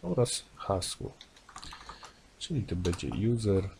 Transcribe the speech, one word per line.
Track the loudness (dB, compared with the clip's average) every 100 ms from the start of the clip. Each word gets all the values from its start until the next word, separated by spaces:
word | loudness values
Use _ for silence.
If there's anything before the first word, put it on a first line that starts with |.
oraz | 0 2 2 2 -6 -12
hasło. | 0 0 0 -6 -8 -10 -20 -20 -18 -16 -14 -14 -16 -16 -18 -20 -20 -12
Czyli | -2 -2
to | 0 0
będzie | 0 0 -2 2 2
user | 4 4 4 2